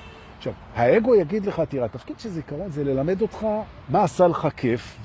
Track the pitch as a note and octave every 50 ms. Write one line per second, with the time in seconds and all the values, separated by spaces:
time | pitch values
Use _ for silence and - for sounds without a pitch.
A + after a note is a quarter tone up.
0 | - - - - - - - - - - - - - - - - A#2+ B2 D#3+ A3+
1 | G#3+ B3+ A#3+ G#3 E3+ D3 G3 A3 F#3+ G3 - - D#3+ - C#3+ C3+ A#2+ A2 - A#2+
2 | - - D4+ - - A3 F3+ D#3+ C3 - D3 D3 F#3+ G3+ C#3 D3+ C#3+ C#3 C3 C3
3 | C#3 E3 F#3+ F#3 A3 G3+ - - G#3 A3 G#3 A3 G#3 - - - - - - G3+
4 | G#3 E3 - - F3+ F3+ - - - D3 - - - A#2+ A#2 A#2+ - - - -